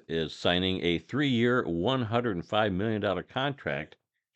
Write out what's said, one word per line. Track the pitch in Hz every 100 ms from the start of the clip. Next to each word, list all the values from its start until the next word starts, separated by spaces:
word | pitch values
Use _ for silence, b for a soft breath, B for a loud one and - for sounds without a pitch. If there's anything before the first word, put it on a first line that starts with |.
| -
is | 82 76
signing | - 92 90 92 92
a | 87 85
three-year, | - 131 143 117 120 123 -
one | 85 101 131
hundred | 107 120 120 87
and | -
five | 107 107
million | 90 110 107
dollar | 101 90
contract | - 127 139 139 - 71 78 - _ _ _